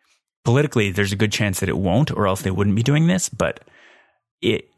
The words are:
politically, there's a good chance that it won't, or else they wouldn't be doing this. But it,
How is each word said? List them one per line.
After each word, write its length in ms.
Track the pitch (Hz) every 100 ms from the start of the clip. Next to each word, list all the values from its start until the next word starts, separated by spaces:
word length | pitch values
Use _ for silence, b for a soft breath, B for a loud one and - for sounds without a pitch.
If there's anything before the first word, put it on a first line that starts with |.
| b b _ _
politically, 460 | - 131 151 117 101
there's 220 | 90 98
a 40 | 101
good 160 | 107
chance 280 | - 104 92
that 80 | 92
it 80 | 69
won't, 340 | 95 110 156
or 160 | - 101
else 160 | 98
they 80 | 98
wouldn't 260 | 92 101 101
be 60 |
doing 240 | 123 147 165
this. 220 | 185 -
But 320 | 110 82 - - b b b b b _ -
it, 260 | - 107 -